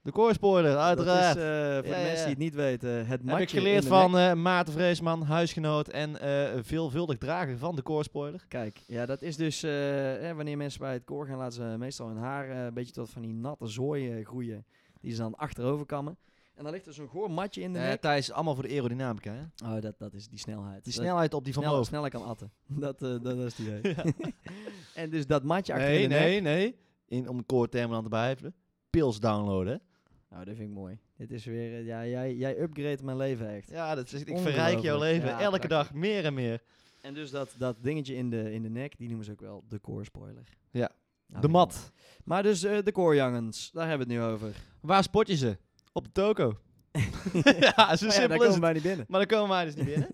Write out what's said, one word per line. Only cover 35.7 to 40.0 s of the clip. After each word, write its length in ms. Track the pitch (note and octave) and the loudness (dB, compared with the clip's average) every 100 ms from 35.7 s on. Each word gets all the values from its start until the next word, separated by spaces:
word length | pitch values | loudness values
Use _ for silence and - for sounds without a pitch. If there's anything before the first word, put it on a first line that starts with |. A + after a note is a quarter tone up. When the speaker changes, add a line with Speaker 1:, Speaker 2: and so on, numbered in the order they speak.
Speaker 1:
dag 220 | D#3 D3+ | 0 0
meer 300 | C#3+ G3 G#3 | -2 -2 0
en 100 | D#3 | -2
meer. 280 | C3+ A#2+ A#2 _ _ _ _ | -2 -2 -4 _ _ _ _
Speaker 2:
En 140 | C#3 | -14
dus 160 | D3 D3 | -12 -8
dat, 240 | C#3 C3 B2 | -8 -8 -4
dat 180 | B2+ A#2 | -4 -2
dingetje 340 | B2 D#3 C3+ | -2 -2 -4
in 160 | B2+ B2 | -4 -2
de, 220 | A2+ A2 | -2 -4
in 100 | A2 | -6
de 60 | A2 | -6
nek, 260 | A#2 C#3+ - | -6 -8 -10
die 80 | A#2+ | -10
noemen 160 | A2+ | -8
ze 80 | G#2+ | -10
ook 80 | G#2 | -12
wel 240 | G#2 G2+ A2 | -14 -16 -12
de 100 | G#2 | -12
koorspoiler. 680 | - G#2 | -10 -10